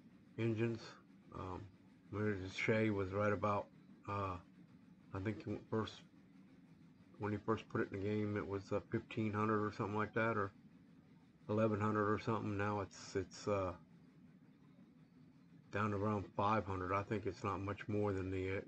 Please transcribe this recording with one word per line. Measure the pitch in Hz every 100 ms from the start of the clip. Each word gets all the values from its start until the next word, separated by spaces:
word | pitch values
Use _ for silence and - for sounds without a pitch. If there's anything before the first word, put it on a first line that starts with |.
| - - - -
engines. | 113 110 117 110 - - - - - 80
Um, | 92 90 101 - - - - 98 107 98 92 -
Shay | - 110 110
was | 98 92
right | 98 104
about, | 101 104 101 - - - - -
uh, | 101 95 90 - - - - - - -
I | 98
think | 104 101
he | 107 104 -
first, | 110 101 - - - - - - - - - - - - -
when | 104
he | 104
first | - 107 -
put | 110
it | -
in | 101
the | 101
game, | 107 104 104
it | 80
was, | 98 95
uh, | 101 -
fifteen | 113 - - 110
hundred | 104 107 107 104
or |
something | 104 101 104
like | 107
that, | 113 113 107
or | 98 - - - - - - - - - -
eleven | 107 110 104
hundred | 107 107 104
or | 104
something. | - 107 107 101
Now | 104 104
it's, | 95 - - 98
it's, | 90 - 107
uh, | 101 92 87 - - - - - - - - - - - - - - - - - - -
down | 101 107
to | 101
around | 107 107 90 -
five | 104 110 101
hundred. | 92 90
I | 98
think | 98 107 98
it's | -
not | 104 95
much | 98 101 -
more | 104 104
than | 95 92
the, | 95 92
uh, | 98